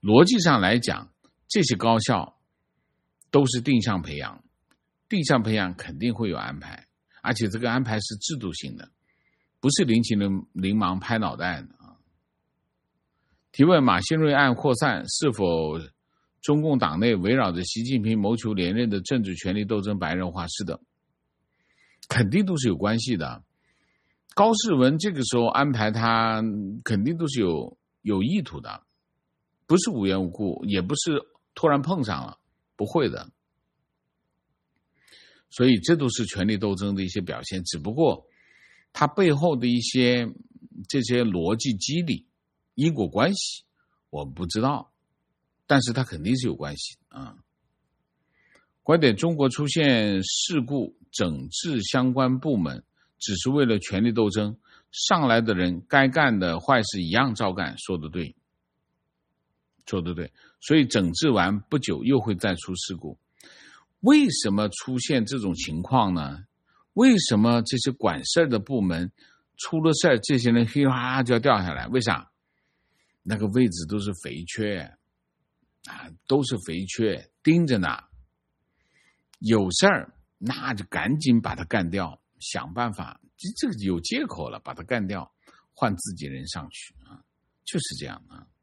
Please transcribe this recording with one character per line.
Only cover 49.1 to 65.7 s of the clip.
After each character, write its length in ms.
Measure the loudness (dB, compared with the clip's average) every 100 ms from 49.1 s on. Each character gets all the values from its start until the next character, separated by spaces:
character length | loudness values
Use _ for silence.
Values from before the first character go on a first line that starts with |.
| 4
中 180 | 0
国 140 | 2 0
出 180 | 0 -2
现 560 | 2 4 4 2 0
事 380 | -2 -4 -2 -2
故， 340 | -2 -4 -4 _ _
整 380 | -2 -2 -2 -8
治 340 | -8 -4 -2
相 300 | 0 0 2
关 260 | 2 0 0
部 200 | 0 0
门， 260 | -2 -6 _ _ _ _
只 160 | -6 -4
是 120 | 0
为 160 | 2
了 140 | 2 2
权 260 | 0 0
力 80 | 0
斗 160 | 2 2
争， 300 | 0 -4 -6 _ _ _
上 360 | -6 0 2 4
来 140 | 4
的 140 | 4
人 280 | 0 0 -2 0
该 180 | 4 4
干 320 | 4 2 2
的 220 | 0 -2
坏 220 | 2 0
事 200 | 0 -4
一 60 | -2
样 260 | 0 0
照 180 | 0 -4
干， 200 | -2 -6 -8
说 180 | -8 -6
得 140 | -6
对， 260 | -8 -8 -12 _ _ _ _ _ _ _ _ _ _ _ _ _ _ -6
说 160 | -4
得 100 | -4
对。 180 | -6 -10 _ _ _
所 160 | 2 4
以 80 |
整 280 | 4 2 2
治 160 | 0 2
完 300 | 2 2 0
不 180 | -2 -4
久 260 | -2 -4
又 160 | 2 2
会 140 | 2
再 200 | -2 -2 -4
出 180 | -6
事 200 | -8 -8
故。 240 | -10 -12 -16 _ _ -20 -20 -20 -20 _ _
为 280 | 6 6 6
什 220 | 2 0
么 180 | 0 0
出 300 | -4 -6 -6
现 260 | 0 0
这 140 | 0 -4
种 160 | -4
情 280 | -4 -6